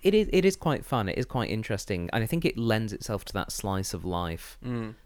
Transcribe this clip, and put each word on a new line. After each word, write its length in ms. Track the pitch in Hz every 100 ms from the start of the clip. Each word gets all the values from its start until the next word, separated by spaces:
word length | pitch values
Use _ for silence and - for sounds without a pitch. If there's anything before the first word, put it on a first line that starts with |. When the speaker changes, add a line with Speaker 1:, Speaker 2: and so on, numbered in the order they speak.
Speaker 1:
it 100 | -
is, 140 | 214 214
it 120 | 185
is 100 | 185
quite 300 | 190 165 135
fun. 240 | - 127 95
It 80 | -
is 80 |
quite 240 | 123 127 110
interesting. 600 | 107 110 101 - 92 87
And 100 | 117
I 40 | 110
think 180 | 170
it 140 | 165 -
lends 340 | 113 110 110
itself 320 | 104 - 104 -
to 60 |
that 180 | 98 -
slice 420 | - 104 95 95
of 100 | 87
life 540 | 90 87 87 82 - -
Speaker 2:
Mm. 300 | 123 120 110 110